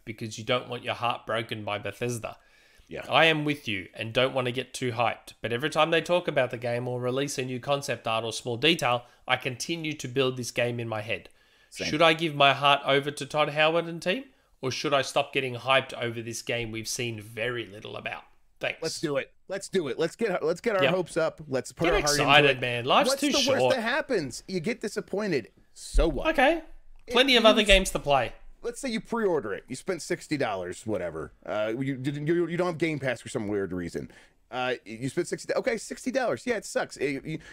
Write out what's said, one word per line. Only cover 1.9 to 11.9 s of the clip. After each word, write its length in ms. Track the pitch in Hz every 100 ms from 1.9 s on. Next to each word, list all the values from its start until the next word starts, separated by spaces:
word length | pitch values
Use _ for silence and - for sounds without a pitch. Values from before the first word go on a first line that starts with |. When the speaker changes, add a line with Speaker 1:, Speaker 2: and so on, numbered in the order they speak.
| - 120 120 - - _ _ _ _ -
Speaker 2:
Yeah. 140 | 143 -
Speaker 1:
I 160 | 131 165
am 180 | 156
with 220 | 147 147 -
you 200 | 98 87
and 180 | - 110
don't 200 | 113 131
want 100 | 131 123
to 60 |
get 200 | 123 127
too 180 | - 127
hyped, 400 | 117 113 - - -
but 100 | 117
every 160 | 120 151
time 200 | 165 160
they 100 | 165
talk 260 | 160 175 175
about 220 | 143 123
the 80 | 120
game 280 | 120 120 127
or 140 | 123
release 360 | 123 131 143 139
a 60 |
new 140 | 131 127
concept 460 | 143 143 139 120 117
art 180 | 113
or 80 | 113
small 240 | - 127 117
detail, 480 | 147 170 127 123 - _ -
I 100 | 127
continue 560 | 139 123 - 170 156
to 140 | 147 131
build 280 | 123 131 127
this 140 | 113
game 280 | - 120 120
in 60 | 117
my 120 | 110
head. 260 | 110 98 - _ _ _ _
Speaker 2:
Same. 180 | -
Speaker 1:
Should 140 | 180